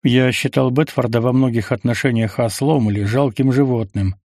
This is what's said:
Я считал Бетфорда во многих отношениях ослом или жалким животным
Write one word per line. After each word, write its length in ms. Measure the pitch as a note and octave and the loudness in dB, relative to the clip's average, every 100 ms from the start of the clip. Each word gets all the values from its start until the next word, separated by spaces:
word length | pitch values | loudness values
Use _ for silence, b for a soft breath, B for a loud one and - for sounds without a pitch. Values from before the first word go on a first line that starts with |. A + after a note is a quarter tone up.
Я 300 | A#2 B2 B2+ | 2 2 2
считал 380 | A#2 - - C3 | 0 -2 0 0
Бетфорда 500 | B2+ D#3 - B2 A#2 | 0 0 -2 0 0
во 120 | A#2+ | 0
многих 380 | B2+ C3 A#2 G#2 | 2 0 0 -2
отношениях 680 | B2 A#2+ A2+ C3+ A#2 A2 - | -2 -2 0 0 0 -2 -2
ослом 520 | A#2 - C#3 D3+ G#2+ | -4 0 0 2 0
или 140 | G2+ | 0
жалким 480 | G2+ B2 C#3 - C3+ | 0 0 0 0 0
животным 640 | B2+ C#3 A#2+ G#2+ G2+ F#2+ - | 2 2 0 -2 -2 -2 -4